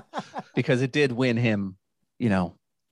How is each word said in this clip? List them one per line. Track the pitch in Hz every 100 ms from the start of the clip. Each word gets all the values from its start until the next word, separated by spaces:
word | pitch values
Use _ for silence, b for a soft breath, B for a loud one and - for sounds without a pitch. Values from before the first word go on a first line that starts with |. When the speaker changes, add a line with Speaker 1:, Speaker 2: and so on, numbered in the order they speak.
| - 285
Speaker 1:
<laughs> | - 277 -
Speaker 2:
because | - 143 123
it | 131
did | 151 139
win | 117 127 117
him, | 120 104 95 95 _ _ _ -
you | 117
know, | 95 85 - _ _ _